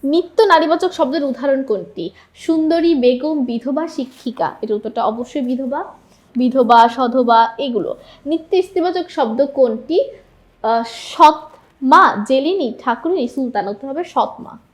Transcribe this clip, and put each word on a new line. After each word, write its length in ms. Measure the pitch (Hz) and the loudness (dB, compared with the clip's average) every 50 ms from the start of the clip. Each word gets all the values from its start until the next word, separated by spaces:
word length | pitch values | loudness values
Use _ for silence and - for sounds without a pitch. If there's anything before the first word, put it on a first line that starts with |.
| - | -2
নিত্য 380 | 269 294 349 349 349 - - | 0 0 0 -2 0 2 2
নারীবাচক 500 | 440 403 349 320 320 302 330 330 - 359 | 4 6 6 4 4 2 0 0 0 -4
শব্দের 320 | - - 320 262 269 330 285 | 0 -2 -2 0 0 -2 -2
উদাহরণ 380 | 277 247 240 254 277 269 269 | -2 -4 -2 -2 -2 0 0
কোনটি? 480 | 269 269 214 190 175 175 - - 170 180 _ - _ _ _ | 0 -2 -4 -4 -4 -10 -12 -10 -10 -10 _ -16 _ _ _
সুন্দরী, 600 | - - - 320 311 311 311 330 339 320 339 339 | -12 -4 -2 0 0 2 2 2 2 2 2 2
বেগম, 500 | 269 240 247 254 247 277 302 320 294 254 | 4 4 2 2 2 -2 -4 -2 -2 -2
বিধবা, 440 | 247 233 233 - 269 262 302 320 330 | -4 -4 -6 -4 -4 -4 -4 -4 -6
শিক্ষিকা। 600 | - - 254 262 - - - 254 233 - 170 - - - | -6 -8 -8 -8 -10 -10 -10 -10 -6 -4 -6 -6 -4 -8
এটার 140 | - 220 214 | -6 -4 -4
উত্তরটা 260 | 208 240 220 226 233 226 | -4 -4 -6 -6 -2 -2
অবশ্যই 360 | - 220 233 240 - - 302 | -2 -4 -4 -10 -8 -6 -6
বিধবা। 400 | 254 247 262 247 269 247 269 302 403 - - _ _ _ _ _ _ _ _ | -4 -4 -4 -4 -4 -6 -6 -6 -8 -10 -14 _ _ _ _ _ _ _ _
বিধবা, 520 | 240 254 247 254 269 247 220 240 233 226 240 | 0 0 2 2 2 4 6 8 6 6 6
সধবা 640 | 240 269 262 240 240 262 247 233 233 226 233 226 - - | 4 0 -2 0 0 0 2 4 4 4 4 2 -2 -6
এগুলো। 380 | 277 269 240 208 165 - - - - - - _ _ | -6 -4 -2 -4 -4 -4 -8 -10 -14 -20 -20 _ _
নিত্য 360 | 277 320 320 320 _ 440 359 | -4 -4 -4 -4 _ 0 0
স্ত্রীবাচক 440 | 370 381 - 370 320 359 349 359 330 - | 0 0 -2 -2 -2 -2 -2 -4 -8 -6
শব্দ 360 | - 320 269 220 220 254 285 | -4 -2 -2 -2 0 0 0
কোনটি? 520 | 277 285 277 262 233 220 220 - - 320 392 554 - - - - _ _ _ _ _ _ _ | 0 2 0 0 0 0 -6 -6 -2 0 0 0 -2 -6 -20 -20 _ _ _ _ _ _ _
আহ, 220 | - 220 233 233 233 - - - - - | -2 -2 -2 -2 -2 -6 -12 -16 -16 -16
সৎ 280 | - - 339 302 302 302 - - - - _ _ _ _ | 2 6 6 6 6 2 -10 -18 -20 -20 _ _ _ _
মা, 420 | 269 254 294 359 381 262 - 208 208 - | 2 4 6 6 6 4 2 -2 -2 0
জেলিনী, 440 | 262 269 269 311 381 403 294 226 240 - | 0 0 2 0 -2 -2 -2 -4 -6 -6
ঠাকুরিনী, 460 | - 262 233 233 - 330 370 359 247 247 | -4 -4 -4 -4 -2 -2 -2 -2 -2 -4
সুলতান। 400 | - 277 262 240 254 208 185 196 | -4 -6 -6 -4 -4 -4 -4 -4
উত্তর 200 | 208 - - 269 | -8 -10 -10 -10
হবে 160 | 269 320 349 | -8 -8 -8
সৎ 300 | - - 269 226 - - - | -4 -2 -2 -2 -2 -4 -14
মা। 180 | - - - - _ _ | -18 -18 -20 -20 _ _